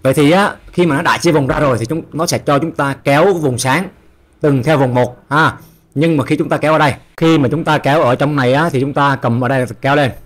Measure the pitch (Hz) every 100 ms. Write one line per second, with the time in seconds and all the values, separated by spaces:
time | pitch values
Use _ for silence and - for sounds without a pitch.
0 | 131 135 143 180 202 - - - 175 143
1 | 151 110 175 151 131 151 143 117 117 160
2 | - 147 170 120 - 143 160 160 139 135
3 | 147 143 190 175 147 120 131 143 190 -
4 | - _ _ _ 151 139 123 151 131 123
5 | 120 - _ 147 151 - - _ _ 139
6 | 165 156 117 151 143 156 147 156 147 -
7 | - - 165 160 127 143 160 151 135 151
8 | 131 127 143 143 123 135 170 131 139 143
9 | 143 131 127 117 123 135 120 110 135 147
10 | 131 -